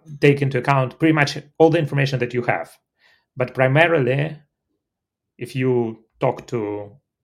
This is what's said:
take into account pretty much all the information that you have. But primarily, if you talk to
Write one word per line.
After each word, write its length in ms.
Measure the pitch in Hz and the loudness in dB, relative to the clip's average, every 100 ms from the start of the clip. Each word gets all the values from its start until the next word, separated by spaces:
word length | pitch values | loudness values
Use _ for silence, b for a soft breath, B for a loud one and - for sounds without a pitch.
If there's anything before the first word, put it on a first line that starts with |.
| - 143 | -18 0
take 220 | 147 139 | 2 4
into 160 | 139 127 | 0 -2
account 400 | 127 139 127 - | 0 2 0 0
pretty 140 | 160 | 0
much 260 | 151 143 147 - - | 2 0 -2 -6 2
all 120 | 160 | 4
the 80 | 165 | 4
information 400 | 147 139 139 131 | 0 0 -2 -2
that 160 | 123 | -4
you 80 | 123 | -4
have. 340 | 120 90 82 _ _ _ b b b - | -2 -4 -6 _ _ _ b b b -8
But 180 | 123 | -6
primarily, 840 | - 131 139 170 165 123 139 151 151 _ _ _ _ _ _ _ _ _ - | 0 2 4 4 2 0 0 -4 -8 _ _ _ _ _ _ _ _ _ -16
if 180 | 117 | -10
you 500 | 131 127 123 113 110 _ - | -4 0 0 -2 -6 _ -4
talk 300 | 131 - - | -4 -4 -6
to 480 | 120 104 104 104 - _ _ | -6 -6 -8 -12 -20 _ _